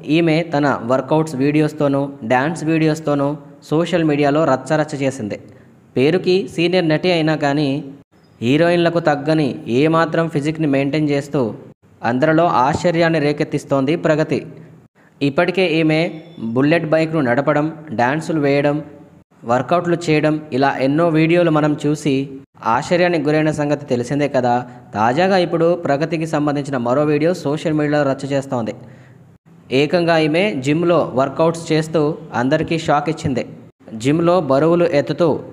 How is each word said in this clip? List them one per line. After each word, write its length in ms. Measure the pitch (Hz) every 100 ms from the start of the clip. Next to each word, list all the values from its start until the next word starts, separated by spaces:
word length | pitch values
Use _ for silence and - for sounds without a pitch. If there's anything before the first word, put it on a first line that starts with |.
| 160
ఈమె 280 | 156 170 156
తన 240 | 165 143 147 104
వర్కౌట్స్ 540 | 113 131 131 156 160 127
వీడియోస్తోనూ, 640 | 139 147 151 151 143 139 139 139
డ్యాన్స్ 380 | 113 127 143 165
వీడియోస్తోనూ 640 | 156 160 156 151 151 143 143 147 - -
సోషల్ 460 | - 156 170 175 165
మీడియాలో 340 | 143 143 147
రచ్చరచ్చ 500 | 156 131 - 156 143 139
చేసింది. 420 | 135 127 107 - - - - - _
పేరుకి 440 | - 139 180 180 185 -
సీనియర్ 400 | - 170 180 165
నటి 220 | 151 175
అయినా 240 | 170 156 151
కానీ 320 | 143 143 147 139 - - _ _ _ _
హీరోయిన్లకు 600 | 113 143 170 175 170 170
తగ్గని 480 | 165 143 139 156 143 - -
ఏమాత్రం 520 | 117 151 160 160 165 165
ఫిజిక్‌ని 400 | 151 143 156 160
మెయింటైన్ 420 | 135 139 151 151
చేస్తూ 300 | 143 139 151 117 - - - _ _
అందరిలో 420 | 113 127 156 160 170 117
ఆశ్చర్యాన్ని 600 | 131 - 180 165 165 160
రేకెత్తిస్తోంది 760 | 143 147 156 147 - 139 135 165
ప్రగతి. 420 | - 151 156 127 - - - - _ _ _ _
ఇప్పటికే 440 | 139 139 180 185 185
ఈమె 280 | 160 160 156 175 - - - 113
బుల్లెట్ 360 | 117 143 170 165
బైక్‌ను 340 | 160 160 160
నడపడం, 460 | 131 120 139 147 156 160 -
డాన్సులు 480 | 110 120 147 160 160
వేయడం, 360 | 143 139 143 147 156 - - - _ _
వర్కౌట్లు 540 | 113 123 131 175 175 170
చేయడం 380 | 160 151 151 156 -
ఇలా 180 | 123 139 -
ఎన్నో 260 | 131 147 170
వీడియోలు 420 | 156 160 175 170
మనం 220 | 151 151 147
చూసి 340 | 147 151 160 135 139 135 - _ 107
ఆశ్చర్యానికి 580 | 117 151 175 175 170
గురైన 260 | 143 151 156
సంగతి 340 | 147 147 143 143
తెలిసిందే 420 | 120 120 143 143
కదా. 260 | 135 123 123 131 - -
తాజాగా 440 | 101 110 135 185 190
ఇప్పుడు 300 | 175 170 165 175
ప్రగతికి 500 | 170 139 156 165 160
సంబంధించిన 500 | 160 147 143 139 135
మరో 280 | 117 131
వీడియో 280 | 151 147 156
సోషల్ 440 | 180 143 156 175 151
మీడియాలో 240 | 147 147
రచ్చ 200 | 143 131 139
చేస్తోంది. 460 | 139 135 127 110 - - - - - - - _ - -
ఏకంగా 460 | 127 147 180 170 165
ఈమె 260 | 156 160 208 208
జిమ్‌లో 400 | 131 151 170 170 -
వర్కౌట్స్ 500 | 120 139 135 165 165 -
చేస్తూ 340 | 156 151 170 147 165 -
అందరికీ 440 | 110 127 151 156 165
షాక్ 300 | 160 147 156
ఇచ్చింది. 360 | 156 156 117 - - - _ -
జిమ్‌లో 420 | 113 120 156 170 180
బరువులు 460 | 147 135 156 175 170
ఎత్తుతూ 360 | 143 139 147 170 101 -